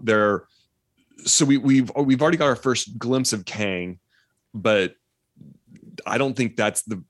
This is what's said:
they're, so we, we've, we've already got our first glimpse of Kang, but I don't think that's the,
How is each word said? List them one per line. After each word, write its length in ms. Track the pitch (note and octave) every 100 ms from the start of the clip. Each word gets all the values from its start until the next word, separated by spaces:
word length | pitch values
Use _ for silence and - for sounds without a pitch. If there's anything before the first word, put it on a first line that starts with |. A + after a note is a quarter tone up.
they're, 420 | A2+ G#2+ G#2 G2+ - _ _ _ _ _ _ _ -
so 200 | - C#3
we, 120 | C#3
we've, 340 | C3+ C3+ B2 -
we've 260 | C#3 C3
already 160 | D3+ E3+
got 80 | D3
our 80 | A#2
first 420 | C3 A#2+ - A2+
glimpse 340 | A#2 C3 B2+
of 120 | A2 F2
Kang, 540 | G#2 G#2 F2+ F2+ F2+ _ _ _ _ _
but 420 | G#2+ F#2+ G#2 F2+ - _ _ _ _ - - _ - - - -
I 120 | A2+
don't 180 | C3+ B2+
think 200 | A#2 -
that's 280 | G#2 -
the, 200 | - G2+ -